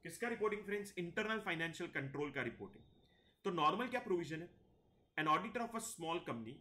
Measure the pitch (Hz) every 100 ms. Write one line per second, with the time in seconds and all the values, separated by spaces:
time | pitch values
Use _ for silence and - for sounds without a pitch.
0 | 165 - 151 - - 202 190 202 202 -
1 | 170 170 220 220 202 165 165 160 175 147
2 | 135 135 147 135 120 - 98 - - -
3 | - _ _ _ 202 175 151 180 247 247
4 | 240 180 160 156 175 - - - _ _
5 | _ - 156 156 196 240 233 233 220 -
6 | 160 170 170 117 113 143